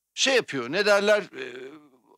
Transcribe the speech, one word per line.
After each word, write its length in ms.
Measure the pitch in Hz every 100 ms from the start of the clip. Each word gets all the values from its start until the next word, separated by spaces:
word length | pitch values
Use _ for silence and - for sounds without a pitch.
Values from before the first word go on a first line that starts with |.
| _
şey 220 | - 262 254
yapıyor, 360 | - 135 120
ne 140 | 175 202
derler, 360 | 202 202 214
e, 520 | 180 127 131 127 131 156 147 131 110